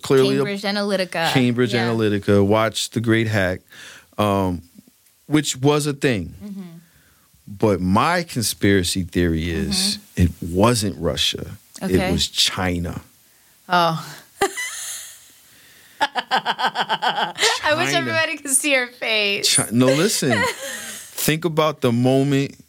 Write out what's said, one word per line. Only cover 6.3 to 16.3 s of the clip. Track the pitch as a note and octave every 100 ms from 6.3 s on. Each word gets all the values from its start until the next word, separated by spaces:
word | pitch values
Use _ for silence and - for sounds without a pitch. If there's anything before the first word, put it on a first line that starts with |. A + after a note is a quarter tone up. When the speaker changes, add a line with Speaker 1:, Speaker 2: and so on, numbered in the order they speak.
| E2
Speaker 2:
Mm-hmm. | G3+ G3 F3 E3+ - _ _ _ _ _ -
Speaker 1:
But | G2+ A2 F2+
my | F2+ G#2 D3+ F3+
conspiracy | E3+ B2+ G#2+ - G#2 G2 F2 F#2+
theory | E2+ F#2 F2 D#2+ E2+
is | D#2+ - - - - - -
Speaker 2:
Mm-hmm. |
Speaker 1:
it | E2+ - E2+ F2+
wasn't | A2+ A#2+ G#2 C#2+
Russia. | E2 C2+ - - - G2+ _ -
Speaker 2:
Okay. | F#3+ F#3 C3
Speaker 1:
It |
was | - -
China. | - - - F#2 F2 E2+ - - _ _ _ _ _ -
Speaker 2:
Oh. | F3+ E3+ E3 D3+ - - -
<laughs> | G4 - - - - - - - - - _ - - - - - C#4+ B3+ -